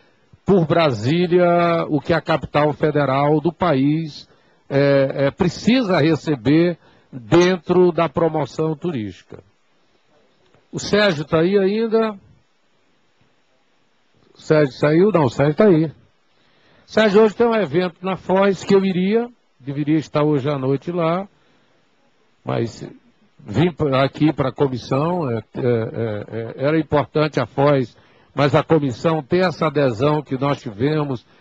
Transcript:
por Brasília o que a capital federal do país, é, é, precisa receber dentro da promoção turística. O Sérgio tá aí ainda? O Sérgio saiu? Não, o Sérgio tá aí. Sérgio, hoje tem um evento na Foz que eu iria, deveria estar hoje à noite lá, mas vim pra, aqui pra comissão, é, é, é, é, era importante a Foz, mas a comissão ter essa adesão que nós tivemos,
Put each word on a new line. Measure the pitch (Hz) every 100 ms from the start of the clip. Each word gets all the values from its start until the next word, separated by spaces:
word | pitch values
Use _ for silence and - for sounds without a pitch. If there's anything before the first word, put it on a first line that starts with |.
| _ _ _ _
por | - 190 147
Brasília | 170 151 110 117 170 175 180 175 175 170 165 165
o | 151
que | -
a | 160
capital | - 156 - 147 151
federal | 139 156 147 139 135 143 156
do | 156
país, | - 175 135 139 156 160 - - _ _ _ _
é, | 139 143 139 135 147 139
é, |
precisa | - 180 - - 262 208 175
receber | 156 156 160 139 110 156 175 165 _ _ _
dentro | 131 110 170 180 185 - 180 180
da | 165 165
promoção | - 165 156 139 - 160
turística. | 151 175 139 104 90 _ - _ _ _ _ _ _ _ _ _ _ _ _ _
O | 160
Sérgio | - 208 208 147
tá | 156 165
aí | 170 202
ainda? | 190 214 226 220 220 196 - _ _ _ _ _ _ _ _ _ _ _ _ _ _ _ _ _ _ _ _
O | _
Sérgio | - 156 143
saiu? | - 147 160 202
Não, | 175 135
o |
Sérgio | - 143
tá | 151 214
aí. | 156 160 - _ _ _ _ _ _ _ _
Sérgio, | _ 214 220 196
hoje | 220 185
tem | 233
um |
evento | 220 170 160 180 -
na | 185 185
Foz | - 190 202 190
que | -
eu | 196
iria, | 190 180 185 226 240 - _ _
deveria | 127 143 147 156
estar | - 151
hoje | 151 147 135
à | 139
noite | 131 139 -
lá, | 175 165 175 202 _ _ _ _ _ _ _ _ _ _ _
mas | - - 113 - - - _ _ _ _
vim | - 101 175
pra, | 151 151 131
aqui | 135 - 151
pra | 156 131
comissão, | - 143 123 - 135 160 180 143
é, | 113
é, |
é, | - - 127 117 110 - 113 104 -
é, | 113 113 - 135
era | 160
importante | 151 147 123 156 151 139
a | 120
Foz, | - 143 139 120 - _ _ _
mas | - 143 147
a |
comissão | - 160 143 117 170 160
ter | 135 180
essa | 185 - 160
adesão | 147 135 107 143 151
que | 139 131
nós | 143 139
tivemos, | 131 98 139 156 143 127 - _